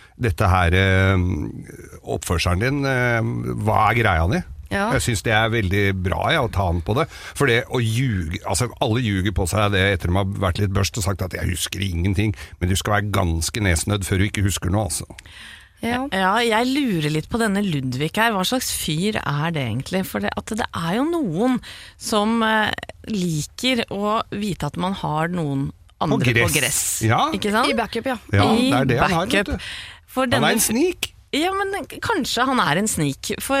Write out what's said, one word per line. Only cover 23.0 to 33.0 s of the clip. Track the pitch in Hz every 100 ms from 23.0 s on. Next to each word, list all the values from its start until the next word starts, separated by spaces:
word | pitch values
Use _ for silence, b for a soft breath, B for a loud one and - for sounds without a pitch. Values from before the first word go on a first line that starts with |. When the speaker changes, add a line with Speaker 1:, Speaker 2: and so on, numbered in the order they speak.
| -
Speaker 3:
liker | 208 180 151 - - 254 240 -
å | 196 208 220 -
vite | 202 208 160 147
at | 175
man | 180
har | 190 156 151 165
noen | 180 151 139 147 - - _
andre | 160 135
på | 123 117
gress. | -
Speaker 1:
gress. | 151 123 - - - 110
Ja. | 120 311
Speaker 3:
Ikke | 311 208
sant? | 214 285
Speaker 2:
I |
backup, | 240 202 226 262
ja. | 240 -
Speaker 1:
Ja, | - -
Speaker 3:
I | 220 262
Speaker 1:
det | -
er | 139
det | -
han | -
har, | 165 202
vet | 208 208
Speaker 3:
backup. | 220
Speaker 1:
du. | B B B B -
Speaker 3:
For | 254 254
Speaker 1:
Han |
er | 277
Speaker 3:
denne | 151
Speaker 1:
en | 208
snik. | - 226 359 - - - -
Speaker 3:
Ja, | 269 349
men | 392 392 392 - -
kanskje | - 403 - 233
han | 262 247
er | 170 165
en | 220
snik. | -